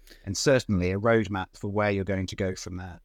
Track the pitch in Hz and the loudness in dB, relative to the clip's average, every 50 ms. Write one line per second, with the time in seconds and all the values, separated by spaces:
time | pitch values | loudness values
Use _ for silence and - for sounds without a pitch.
0 | - - - - - 98 92 - - 151 135 127 - - 104 90 87 90 92 101 | -20 -20 -20 -14 -8 -6 -4 0 4 4 4 4 4 2 0 2 2 0 0 0
1 | 104 117 117 113 107 98 101 95 92 - - - - 104 98 104 104 104 101 98 | 2 4 4 4 2 0 -4 -6 -6 -8 -10 -10 -8 -4 -2 0 2 2 2 0
2 | 95 95 98 95 92 90 - - 101 92 92 - - 90 90 90 92 92 85 - | 0 -2 -2 -2 -2 -4 -4 -4 -2 -4 -4 -6 -10 -10 -10 -10 -12 -12 -16 -18